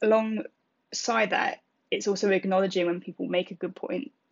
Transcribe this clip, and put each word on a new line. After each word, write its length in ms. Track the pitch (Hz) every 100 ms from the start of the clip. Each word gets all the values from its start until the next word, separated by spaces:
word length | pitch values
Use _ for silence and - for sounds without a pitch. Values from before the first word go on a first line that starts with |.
alongside 1300 | 214 220 220 214 - _ _ _ - - - 226 214
that, 320 | 180 - - _ _ -
it's 160 | 214 208
also 220 | 196 202
acknowledging 540 | 190 190 190 196 190 175
when 140 | 175
people 280 | - 160 175
make 240 | 180 185
a 40 | 185
good 200 | 180 -
point. 360 | - - - _ _